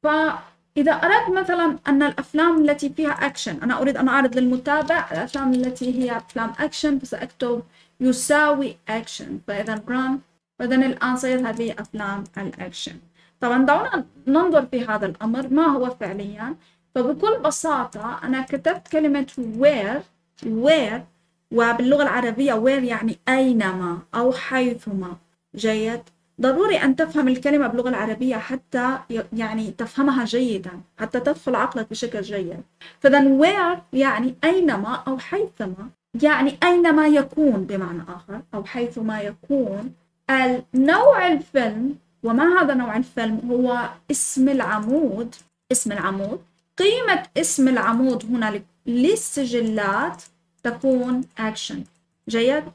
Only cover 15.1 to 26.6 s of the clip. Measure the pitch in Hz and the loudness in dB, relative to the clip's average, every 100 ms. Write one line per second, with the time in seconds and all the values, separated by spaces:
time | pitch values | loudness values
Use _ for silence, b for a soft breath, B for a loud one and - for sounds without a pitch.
15.1 | 160 220 240 262 269 330 277 247 254 196 | -4 -4 -4 0 2 4 2 -2 -4 -8
16.1 | 190 202 208 226 320 b b _ - 247 | -8 -10 -10 -10 -12 b b _ -4 -2
17.1 | 302 415 453 302 - 320 285 247 214 220 | 0 0 2 0 -2 -2 -2 -4 -8 -10
18.1 | - 240 262 262 277 294 359 - 311 311 | -8 -4 -4 -4 -2 -2 -2 -4 0 2
19.1 | 285 269 - 233 220 277 277 202 262 - | 0 -4 -8 -8 2 2 4 -2 -6 -8
20.1 | _ _ _ 240 220 254 320 226 220 170 | _ _ _ -6 0 4 4 2 -6 -12
21.1 | _ _ _ _ 226 233 233 247 285 277 | _ _ _ _ 2 2 2 2 4 2
22.1 | 220 240 220 277 220 240 277 247 226 226 | 0 -2 0 0 2 2 2 0 -2 -4
23.1 | - - 262 262 233 196 185 175 170 - | -4 -2 2 4 2 0 -2 -4 -6 -8
24.1 | 233 247 254 - 262 254 240 - 196 180 | -2 0 0 -2 -2 -2 -2 -6 -8 -8
25.1 | 175 _ _ _ - 220 220 220 233 - | -12 _ _ _ -6 -2 -2 -2 -6 -12
26.1 | _ _ - 247 269 | _ _ -4 0 2